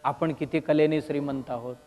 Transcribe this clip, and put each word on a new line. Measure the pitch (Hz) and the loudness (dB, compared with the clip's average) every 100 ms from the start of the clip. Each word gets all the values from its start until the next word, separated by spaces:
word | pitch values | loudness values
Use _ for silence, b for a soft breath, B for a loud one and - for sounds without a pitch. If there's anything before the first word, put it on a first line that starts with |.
आपण | 139 139 165 | -2 0 -2
किती | 139 147 160 | -2 -2 -2
कलेने | 151 151 156 156 | 2 4 4 4
श्रीमंत | 151 147 143 135 123 | 0 -4 -2 -6 -6
आहोत | 120 123 123 | -8 -8 -12